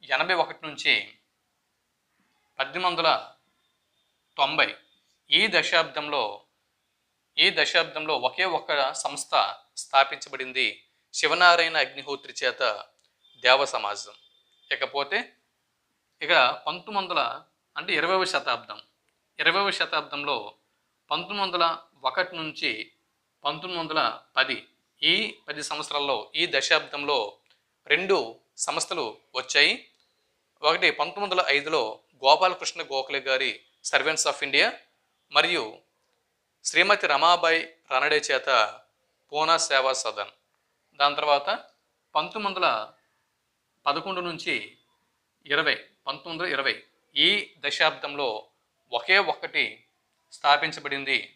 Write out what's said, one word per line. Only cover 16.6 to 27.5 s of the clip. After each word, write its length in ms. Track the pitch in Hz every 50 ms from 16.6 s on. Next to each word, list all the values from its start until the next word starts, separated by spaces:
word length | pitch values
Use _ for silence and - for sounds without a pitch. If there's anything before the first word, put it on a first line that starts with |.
| -
పంతొమ్మిది 320 | - 156 180 175 - 214 202
వందల, 220 | 190 180 180 156 135 120 123 143 160 _ _ _ _ _ _
అంటే 140 | 147 151 - 175
ఇరవైవ 300 | 151 151 170 190 190 185
శతాబ్దం, 560 | 175 - 147 - 143 123 113 - - 104 104 - _ _ _ _ _ _ _ _ _ _ -
ఇరవైవ 320 | 151 160 165 190 202 196
శతాబ్దంలో 680 | 180 - 170 - - 160 147 143 - 143 143 147 143 117 104 104 - _ _ _ _ _ _ _ _ _ _ _
పంతొమ్మిది 340 | 147 156 175 180 202 208 196
వందల 200 | 190 175 180 170 165 165 - - _ _ _ -
ఒకటి 300 | 131 - - 185 180 180
నుంచి 340 | 165 160 156 147 - - 147 113 107 107 - _ _ _ _ _ _ _ _ _ _ _
పంతొమ్మిది 360 | 143 151 156 170 185 180 170 165
వందల 200 | 156 160 160 135 117 113 - _ _ _
పది 220 | - 131 135 131 101 - _ _ _ _ _ _ _ 147
ఈ 120 | 151 170 190 220 - - - _
పది 160 | - 147 143 147
సంవత్సరాల్లో, 540 | - - 147 151 - 151 147 143 139 135 110 104 - _
ఈ 60 | 156 165
దశాబ్దంలో 720 | 170 - 135 135 - 170 156 147 - - 143 143 143 147 131 110 104 - _ _ _